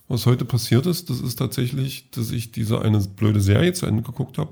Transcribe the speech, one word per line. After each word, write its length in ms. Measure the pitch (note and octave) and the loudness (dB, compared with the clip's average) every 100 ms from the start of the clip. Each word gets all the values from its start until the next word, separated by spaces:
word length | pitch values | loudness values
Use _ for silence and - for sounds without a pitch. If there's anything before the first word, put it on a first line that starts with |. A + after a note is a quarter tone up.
| _ | _
was 180 | B2 A#2+ | 0 2
heute 200 | B2+ A#2+ | 2 0
passiert 420 | A#2 - B2+ E3+ | -2 2 2 2
ist, 240 | E3 - | -2 -4
das 80 | B2+ | -6
ist 160 | B2+ A#2+ | -6 -4
tatsächlich, 760 | B2 - B2 C#3 C3+ - - | -4 -2 -2 -2 -4 -6 -12
dass 220 | - A2 | -6 -4
ich 200 | A#2 A#2 | -4 -6
diese 300 | A#2+ G#2+ A#2+ | -6 -2 0
eine 200 | A2 G#2+ | 4 2
blöde 380 | F#2+ G2 G#2+ G#2 | 0 -2 0 4
Serie 340 | G2 G#2+ F3 | 4 4 4
zu 120 | F3+ - | 0 -2
Ende 160 | G#2+ | -2
geguckt 380 | A#2 - B2 - | -2 -6 -6 -6
habe 100 | D3+ | -6